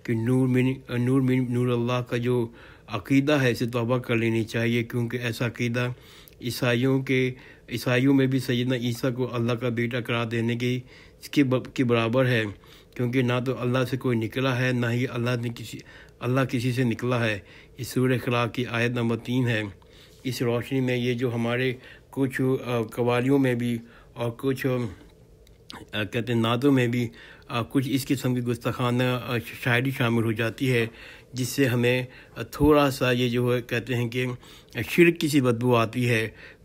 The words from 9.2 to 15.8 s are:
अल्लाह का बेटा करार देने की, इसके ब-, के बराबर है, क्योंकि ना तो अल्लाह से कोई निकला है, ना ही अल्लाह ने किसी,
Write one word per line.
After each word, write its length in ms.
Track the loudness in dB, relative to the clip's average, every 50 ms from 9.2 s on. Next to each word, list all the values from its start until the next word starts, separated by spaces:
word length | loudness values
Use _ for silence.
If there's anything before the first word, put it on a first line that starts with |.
| -2
अल्लाह 320 | -2 -2 -2 0 0 0
का 140 | 0 -2 -2
बेटा 300 | -2 -2 -2 -2 -2 -4
करार 260 | -4 -2 -2 -2 -2
देने 300 | -2 -2 -2 -2 -2 -2
की, 200 | -2 -2 -2 -2 -4 -6 -10 -18 -20 -20 -20 -20 -20 -16
इसके 220 | -2 2 2 4
ब-, 280 | 4 2 0 -2 -2 -2
के 80 | 0 0
बराबर 420 | 2 2 2 2 2 4 4 4
है, 200 | 4 4 2 0 -2 -4 -10 -16 -20 -20 -20 -20 -14 -8
क्योंकि 260 | -4 -4 -2 0 2 2
ना 180 | 2 2 0
तो 120 | 0 -2 -2
अल्लाह 320 | -2 -2 0 0 0 0
से 120 | 0 -2
कोई 200 | -2 -2 0 0
निकला 380 | 0 0 -2 -2 -2 -2 0 0
है, 180 | 0 0 0 0
ना 160 | 0 0 0
ही 180 | 0 0 -2
अल्लाह 300 | -2 -2 -2 -2 -2 -2
ने 140 | -2 -2 -6
किसी, 320 | -8 -8 -12 -12 -14 -14